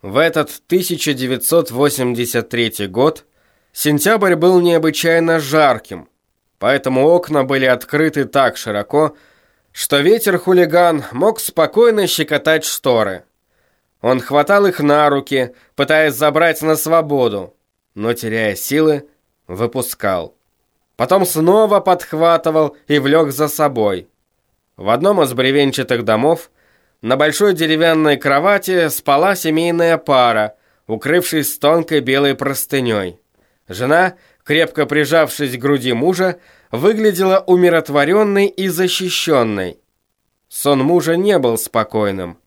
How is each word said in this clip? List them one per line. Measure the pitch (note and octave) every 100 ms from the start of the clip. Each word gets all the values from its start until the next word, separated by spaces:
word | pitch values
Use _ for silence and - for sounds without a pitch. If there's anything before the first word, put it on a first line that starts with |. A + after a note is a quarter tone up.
В | G2+ A2
этот | E3 E3 D3 - _
тысяча | F3+ F3+ E3 D#3
девятьсот | C3 B2+ B2+ - E3+ -
восемьдесят | B2 C#3+ C#3 B2 A#2 A#2+ A#2+ A2
третий | A#2+ A2+ - G2+
год | G2+ D3 D#3 _ _ _ _ _
сентябрь | - D3+ D3 F#3 A3 G3 E3
был | F3 F3+
необычайно | F3 E3 D#3+ D3+ E3 E3 E3 E3
жарким, | C#3 D#3 C#3+ A2+ - F2+ - _ _ _ _ _
поэтому | G#2+ C#3 C3 B2+ D3
окна | F3 F3 D3+ C3
были | C3+
открыты | C3 B2 - D3 D#3 D3 C3
так | C#3 B2+ -
широко, | A#2 G2+ G#2 D3 D#3 - _ _ _ _ _
что | - - C#3+
ветер-хулиган | D3+ A3+ G#3 F3+ - F3+ E3+ E3 F3 D#3 B2+
мог | B2 G3 A3+
спокойно | - - D#3 G#3 A#3 G#3+ F#3+
щекотать | - D3+ D3+ - D#3 D#3
шторы. | - C3+ A#2 G#2 F2+ _ _ _ _ _ _ _ _
Он | A2+ B2+
хватал | - C#3+ D3 G3+ G3+
их | F3
на | D3 D3 D3
руки, | C#3 C3+ C3+ B2 - _ -
пытаясь | C#3 D#3 D#3 A#2+
забрать | D3+ D3 E3+ D#3+
на | D#3 D#3
свободу, | D#3+ E3 D#3 C#3+ A#2+ G2+ F2+ _ _ _ _ -
но, | A2
теряя | A#2+ A2+ A2 G#2+ G2+
силы, | - C#3+ D#3 D3 - _ _ _ -
выпускал. | F#2 A#2 C3 A#2+ - G#2 F2+ D#2+ _ _ _ _ _ _ -
Потом | C3+ F#3+ F3+
снова | D#3 E3 G#3 G#3+ G3+
подхватывал | F#3+ F3+ - D#3 E3 E3 E3 D#3+ D3 - _
и | D3
влёк | C3+ D#3 D3+
за | C3+ D3+
собой. | - D3+ A#2+ G#2 F#2 - _ _ _ _ _ _ -
В | F#2+
одном | B2 F3+ G3+
из | C3+
бревенчатых | B2+ C3 C#3+ C#3 C3+ B2 A#2
домов | A2 A2 C#3 E3 - _ _ _ _ _
на | A2 C3+
большой | D3+ D3 G#3
деревянной | E3+ D#3+ D#3 E3 D#3+ D#3 C#3
кровати | C#3+ C#3 F3+ G3+ G3 F#3 D#3+
спала | - - C#3 F3+ F#3
семейная | E3 D#3 E3+ E3+ E3+ D#3+
пара, | - C3 B2 A2 G#2+ - _ _ -
укрывшись | A2 C3+ F3 F3 D#3+ C#3 -
тонкой | D3 E3 D#3+ D3+
белой | B2 C3+ C#3+ C3+
простынёй. | C#3 C3+ - C#3 B2 G#2+ F#2 E2+ _ _ _ _ _
Жена, | F#2 B2 D#3+ F#3 F3+ _ _
крепко | - D3+ E3 D#3 C#3+
прижавшись | D3+ C#3 D#3+ D3 - C#3+ B2
к |
груди | C3+ C#3+ B2
мужа, | A#2 D#3 F3+ F#3 F3+ _ _ _
выглядела | A#2 F3+ A3 G#3+ F3+ F#3+ F#3+ F#3+
умиротворённой | F3+ F3 E3 D#3+ C#3+ C#3+ G3+ G#3 G3+ G3
и | F#3+ F#3+
защищённой. | E3+ F#3 - F#3 - - C#3+ A2+ G2+ F#2 - _ _ _ _ _ _ _
Сон | - C#3+ C#3
мужа | C3+ F3 D#3 E3+
не | G3+ F#3+
был | B2 A2+
спокойным. | - A2+ G#2+ A2 G#2 F#2+ F2 F2